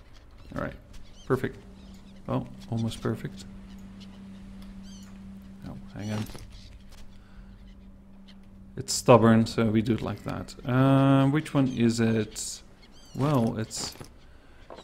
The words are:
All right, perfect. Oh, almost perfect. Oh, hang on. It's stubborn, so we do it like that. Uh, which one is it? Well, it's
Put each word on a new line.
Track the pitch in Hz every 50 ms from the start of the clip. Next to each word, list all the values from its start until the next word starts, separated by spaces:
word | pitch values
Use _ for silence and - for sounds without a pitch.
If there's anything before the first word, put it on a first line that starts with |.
| - - - - - - - - - - -
All | - -
right, | - - - - - - - - - - - -
perfect. | - 135 127 - - - - - - - - - - - - - - - - - -
Oh, | 120 131 123 - - - - -
almost | 117 113 113 113 - -
perfect. | - 117 110 - - - - - - - - - - - - - - - - - - - - - - - - - - - - - - - - - - - - - - - - - - - - - - - - - -
Oh, | - - - - - -
hang | 110 101 107 107
on. | 107 107 - - - - - - - - - - - - - - - - - - - - - - - - - - - - - - - - - - - - - - - - - - - - - - - - - -
It's | - - - -
stubborn, | - - - 123 110 110 113 113 113 113
so | - - - 113
we | 110 107 113 107
do | 107 110
it | 107 -
like | 95 104 - -
that. | 98 92 95 - - - - -
Uh, | - 123 131 135 135 135 135 135 139 139 135 135 139
which | 139 156 151 - -
one | 143 135 120
is | - 101 117 117 113 117
it? | 113 113 113 113 107 - - - - - - - - - - - - - - - - - -
Well, | - 127 151 151 127 113 113 - 104
it's | 113 - - - - - - - - - - - - - - - - - - - - - - -